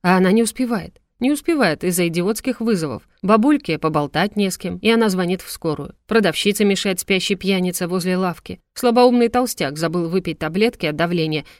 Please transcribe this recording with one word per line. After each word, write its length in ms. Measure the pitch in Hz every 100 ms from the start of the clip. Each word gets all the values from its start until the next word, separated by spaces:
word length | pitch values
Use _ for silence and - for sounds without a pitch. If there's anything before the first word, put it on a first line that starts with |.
а 160 | 180 185
она 120 | 185
не 120 | 220
успевает. 580 | 226 - 240 214 160 _ _ -
Не 140 | 254
успевает 500 | 294 - 311 190 147
из-за 260 | 180 175 170
идиотских 520 | 170 185 226 262 233
вызовов. 480 | 226 190 151 107 _ _
Бабульке 560 | 190 220 269 302 - 151
поболтать 580 | 160 151 143 147 208 208
не 140 | 196
с 80 | -
кем, 180 | 175 180
и 120 | 214
она 180 | 226 220
звонит 320 | 185 175 185
в 100 | -
скорую. 440 | - 160 147 143 - -
Продавщица 600 | 220 190 - 208 202 202
мешает 340 | 190 202 180
спящей 340 | - 185 -
пьянице 520 | 190 190 190 180 - 175
возле 320 | 185 180 185
лавки. 420 | 185 160 - - _
Слабоумный 560 | - 247 240 247 247 233
толстяк 480 | 247 254 - 139 151
забыл 320 | 165 175 165
выпить 280 | 185 175 156
таблетки 460 | 160 180 226 -
от 120 | 160 151
давления 500 | 170 175 160 156 -